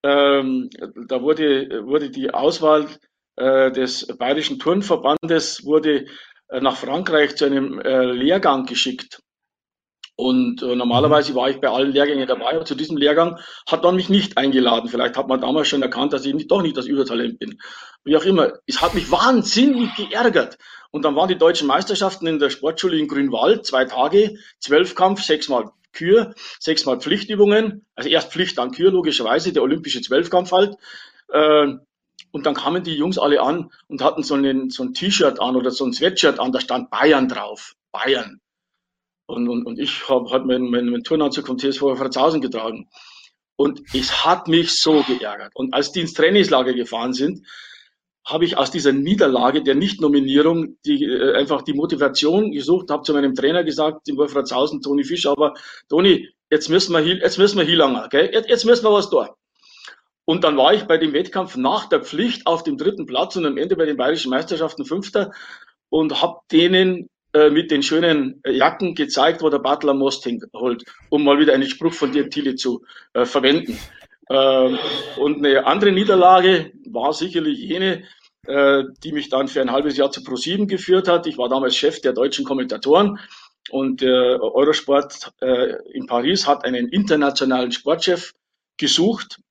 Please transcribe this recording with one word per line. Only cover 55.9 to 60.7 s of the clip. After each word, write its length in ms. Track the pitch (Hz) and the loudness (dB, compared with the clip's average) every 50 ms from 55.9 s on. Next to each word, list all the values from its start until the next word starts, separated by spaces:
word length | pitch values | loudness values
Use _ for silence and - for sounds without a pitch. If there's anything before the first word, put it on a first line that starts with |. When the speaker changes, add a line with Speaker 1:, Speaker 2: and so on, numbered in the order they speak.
| 147 160 185 202 175 135 - - _ _ _ _ | 0 2 4 4 4 2 0 -10 _ _ _ _
Speaker 1:
jetzt 180 | 151 151 156 - | 0 0 0 2
müssen 220 | 160 190 - - | 0 0 0 2
wir 80 | 170 165 | 0 0
hier, 180 | 151 165 185 | 2 0 0
jetzt 200 | 180 - - - | 0 0 -2 2
müssen 200 | 180 196 202 202 | 4 2 2 4
wir 80 | 196 160 | 2 0
hier 120 | 147 175 | 2 4
langer, 320 | 165 151 135 127 110 110 113 | 4 4 2 2 -2 -4 0
gell? 200 | - 139 170 - - | 2 2 2 2 2
Jetzt, 160 | 226 220 - | -2 2 2
jetzt 160 | 247 240 - | 0 2 4
müssen 180 | 226 240 233 214 | 4 4 4 4
wir 80 | 220 | 4
was 180 | 208 208 - - | 4 4 2 2
tun. 180 | - 135 107 - - _ _ _ _ _ _ _ _ - - - - _ _ _ _ _ _ | 0 0 0 0 -10 _ _ _ _ _ _ _ _ -20 -20 -20 -20 _ _ _ _ _ _
Und 160 | - 160 185 175 | -4 -2 2 2
dann 140 | 160 151 | 2 2
war 160 | 135 127 156 | 4 4 4